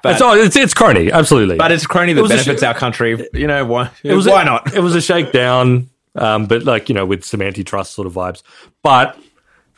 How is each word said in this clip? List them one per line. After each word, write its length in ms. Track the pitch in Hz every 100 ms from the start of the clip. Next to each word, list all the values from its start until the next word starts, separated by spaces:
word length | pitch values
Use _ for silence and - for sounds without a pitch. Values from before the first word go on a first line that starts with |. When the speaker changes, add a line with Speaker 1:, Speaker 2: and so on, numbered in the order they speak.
Speaker 1:
But 120 | -
Speaker 2:
It's, 80 | -
oh, 100 | 247
it's, 220 | 214 214 277
it's 180 | 254
crony, 380 | - 226 104 85
absolutely. 440 | 165 151 139 98 85
Speaker 1:
But 140 | 165
it's 160 | 165 151
crony 280 | 180 175
that 40 | 156
Speaker 2:
It 20 |
was 80 | 214
a 20 |
Speaker 1:
benefits 280 | 120 131 131
Speaker 2:
sh- 20 |
Speaker 1:
our 100 | 127
country. 540 | 117 - - 117 113 -
You 140 | - 147
know, 180 | 143
why, 260 | 123 120 120 -
Speaker 2:
it 120 | 143
was 120 | 180 196
a 40 |
Speaker 1:
why 120 | 196
not? 300 | 156 117 -
Speaker 2:
it 60 | 202
was 140 | 175 170
a 40 |
shakedown, 880 | 160 170 147 127 123 127 127 123 123 _ _
um, 320 | - 110 107 104
but, 180 | 117
like, 240 | 135 113 -
you 60 |
know, 100 | 107 95
with 180 | 98
some 180 | - 104
antitrust 500 | 98 95 95 98 95
sort 140 | - 95
of 80 |
vibes. 280 | 90 90 87 _ - - _
But 360 | 151 131 135 - _ _ _ _ _